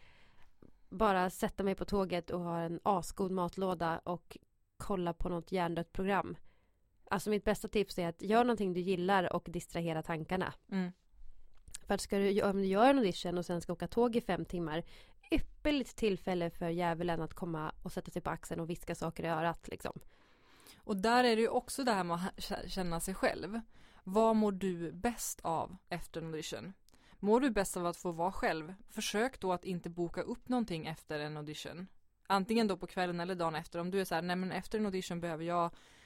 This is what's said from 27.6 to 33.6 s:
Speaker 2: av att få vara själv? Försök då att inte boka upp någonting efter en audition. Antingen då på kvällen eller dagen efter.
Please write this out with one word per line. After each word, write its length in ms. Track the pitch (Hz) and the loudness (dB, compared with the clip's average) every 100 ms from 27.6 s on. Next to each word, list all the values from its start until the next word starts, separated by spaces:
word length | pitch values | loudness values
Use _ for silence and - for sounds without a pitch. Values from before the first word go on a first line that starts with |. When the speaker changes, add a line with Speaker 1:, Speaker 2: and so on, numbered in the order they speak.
| 185 190 | 0 0
Speaker 2:
av 100 | 175 | -2
att 100 | 170 | -2
få 160 | 180 | -4
vara 200 | 165 175 | 0 0
själv? 420 | - 233 160 156 190 - | 2 0 0 -4 -12 -12
Försök 500 | - - 208 254 - | -6 -2 0 0 0
då 120 | 190 | -2
att 120 | 175 | 0
inte 260 | - 175 175 | -2 -4 -4
boka 320 | 175 170 - | -2 -2 -2
upp 260 | - 247 - | -4 -6 -2
någonting 380 | 247 226 165 156 | 0 0 -2 -4
efter 340 | 156 - 156 | -8 -6 -4
en 160 | 151 151 | -4 -6
audition. 500 | 147 147 - 165 185 - _ _ - | -8 -8 -10 -10 -14 -18 _ _ 2
Antingen 400 | 196 190 226 220 | 2 4 4 4
då 80 | 185 | 2
på 100 | - | -4
kvällen 340 | - 180 175 | -2 0 0
eller 140 | 175 | -2
dagen 200 | 185 165 | 0 0
efter. 240 | 156 | 0